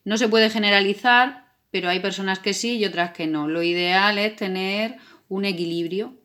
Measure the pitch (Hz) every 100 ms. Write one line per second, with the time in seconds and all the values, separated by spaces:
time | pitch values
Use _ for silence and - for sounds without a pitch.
0 | 196 208 240 220 220 220 208 202 196 208
1 | 247 240 254 - _ _ _ 185 180 185
2 | 190 190 190 190 208 196 233 240 196 170
3 | 175 - 160 156 147 170 170 175 175 185
4 | 208 202 214 214 196 185 190 202 226 254
5 | - - - 190 202 170 170 170 165 190
6 | 247 -